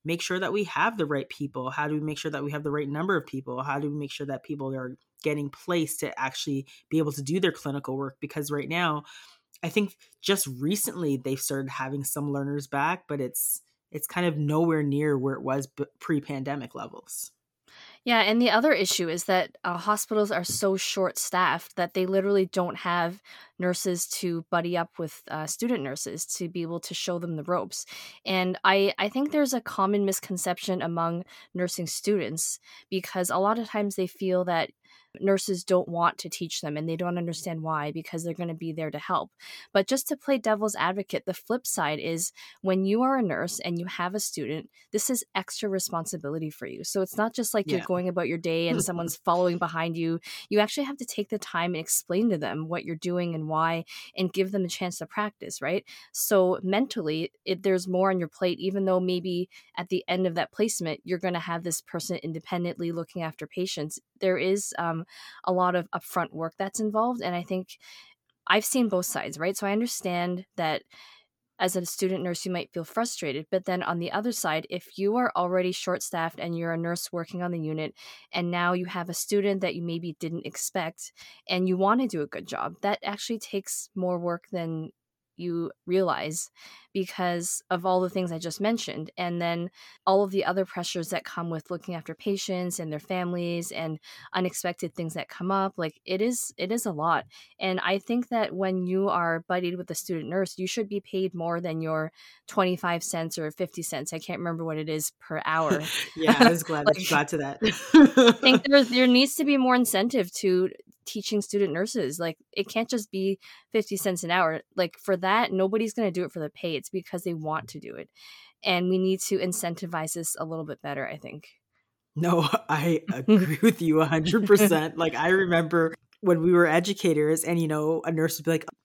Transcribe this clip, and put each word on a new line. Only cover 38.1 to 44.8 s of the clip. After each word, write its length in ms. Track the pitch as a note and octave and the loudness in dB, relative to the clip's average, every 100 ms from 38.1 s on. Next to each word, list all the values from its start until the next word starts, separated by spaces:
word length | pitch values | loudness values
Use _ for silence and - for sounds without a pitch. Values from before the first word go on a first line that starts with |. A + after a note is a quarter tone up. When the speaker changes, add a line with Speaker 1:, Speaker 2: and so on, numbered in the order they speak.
| E3+ | -6
Speaker 2:
they're 120 | E3+ | -6
gonna 180 | E3 E3+ | -4 -6
be 180 | D#3+ E3 | -6 -6
there 200 | D#3 D#3 | -6 -6
to 80 | D3 | -6
help. 320 | - F3 - _ - - - | -2 -2 -2 _ -20 -18 -2
But 140 | G3 G3 | 0 2
just 220 | C4 - | 0 0
to 80 | C#4+ | -4
play 200 | - C4+ | 0 0
devil's 400 | A3 G#3+ G#3+ G#3 | 2 2 0 0
advocate, 480 | E3+ F#3+ F#3+ - | 0 0 -2 -4
the 80 | - | -4
flip 340 | F3+ - B3 - | -8 -4 -4 -2
side 340 | - D3+ D3+ | -2 0 -2
is 320 | - E3 E3+ - - - | -2 -4 -4 -8 -20 -6
when 240 | F#3+ F#3+ | 0 2
you 160 | F#3+ G#3+ | 2 2
are 160 | B3+ C4+ | 2 2
a 60 | |
nurse 360 | G3+ F#2 F3 - | 0 0 -2 -4
and 200 | - E3+ | -4 -4
you 80 | F3+ | -6
have 280 | - F3+ | -4 -4
a 60 | G#3 | -4
student, 480 | - - B2+ D#3 - _ | -6 -6 -6 -6 -8 _